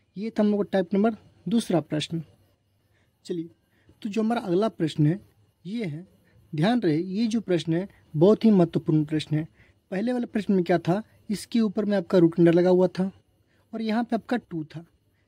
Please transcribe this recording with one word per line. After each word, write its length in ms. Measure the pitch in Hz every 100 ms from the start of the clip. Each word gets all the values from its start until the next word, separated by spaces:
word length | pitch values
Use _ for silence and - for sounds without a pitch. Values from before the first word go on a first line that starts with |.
| _ 180
ये 140 | 220
था 120 | 220
हम 80 | 208
लोग 140 | 208
का 40 | 185
टाइप 220 | 196 175
नंबर 220 | 196 226 214 _ _ 175
दूसरा 340 | 226 - 170
प्रश्न। 400 | - 156 - 165 - _ _ _ _ _ _ _ _ _ -
चलिए, 240 | 180 165 _ _ _ _ _
तो 60 | 220
जो 140 | 220
हमारा 180 | 220 233
अगला 280 | 208 175 220
प्रश्न 360 | - 156 - 147
है 140 | 190 - _ _ _
ये 200 | 170 233
है, 220 | 185 147 185 _ _ _ _
ध्यान 280 | 147 185 247
रहे, 160 | 180 151
ये 300 | 185 190 233
जो 140 | 226
प्रश्न 340 | 185 175 160
है, 140 | 165 202 _ _
बहुत 300 | 147 185 214
ही 60 | 226
महत्वपूर्ण 540 | 196 170 160 - 156
प्रश्न 320 | 151 156 - 151
है। 100 | 160 _ _ _ -
पहले 220 | 190 233
वाले 140 | 247 233
प्रश्न 280 | 220 190
में 80 | 190
क्या 140 | 170 170
था, 240 | 165 196 - _ -
इसके 300 | 202 - 233
ऊपर 240 | 220 196
में 120 | 202 202
आपका 220 | 175 185
रूट 200 | 165 170
अंडर 160 | 170
लगा 160 | 170 180
हुआ 160 | 180 180
था 220 | 180 190 - _ _ _ _ _
और 100 | 220
यहाँ 220 | 220 220
पे 120 | 240 220
आपका 200 | - 240
टू 240 | - 165 151
था, 180 | 156 170 _ _ _